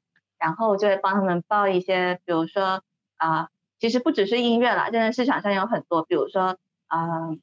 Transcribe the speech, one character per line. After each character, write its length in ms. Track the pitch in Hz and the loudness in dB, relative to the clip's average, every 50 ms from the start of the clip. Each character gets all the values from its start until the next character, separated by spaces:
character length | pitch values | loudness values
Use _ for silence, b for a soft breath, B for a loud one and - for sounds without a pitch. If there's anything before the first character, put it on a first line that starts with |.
| _ _ _ _ _ _ _ _ | _ _ _ _ _ _ _ _
然 160 | 165 160 170 | -4 -4 -2
后 220 | 220 226 220 202 | 0 0 0 2
就 120 | 196 208 208 | 2 2 2
会 80 | 196 | 2
帮 180 | 196 196 190 196 | 2 0 0 0
他 60 | 202 | 0
们 220 | 190 190 175 175 170 _ | 0 0 -2 -2 -2 _
报 200 | 214 208 208 196 | 0 2 2 2
一 120 | 190 180 | 2 0
些， 400 | 185 - 185 185 180 180 180 180 _ | 0 0 0 0 0 0 -2 -4 _
比 80 | - | -2
如 140 | 170 160 165 | -2 -2 -2
说， 360 | 160 - 196 196 185 190 190 - _ _ _ _ _ _ | -2 -2 -2 0 0 -2 -4 -6 _ _ _ _ _ _
啊， 320 | _ 165 160 160 160 170 - _ _ _ _ _ _ | _ -2 0 0 -2 -2 -6 _ _ _ _ _ _
其 120 | - 233 | -2 0
实 80 | 226 254 | 0 0
不 140 | 247 320 | 0 0
只 140 | 294 - 196 | 0 2 0
是 140 | 196 233 240 | 0 0 0
音 180 | 240 240 226 233 | 2 2 2 4
乐 160 | 247 247 208 | 2 2 2
啦， 100 | 180 - - | 0 -2 -2
现 100 | 226 233 | 0 0
在 120 | 226 220 | 0 0
市 140 | 247 - 247 | 0 0 0
场 160 | 269 - - | 0 0 0
上 100 | - 202 | 0 -2
有 140 | 196 190 190 | 0 0 0
很 180 | 226 233 165 - _ | -2 -4 -6 -4 _
多， 160 | 175 160 156 | -2 -2 0
比 100 | - - | 0 0
如 140 | 151 - - | 0 0 0
说， 280 | - 190 185 185 185 - _ _ _ _ _ | 0 0 0 0 -2 -6 _ _ _ _ _
啊， 440 | _ 160 165 165 170 165 160 165 165 160 165 | _ -4 -2 -2 -2 -4 -4 -4 -6 -8 -10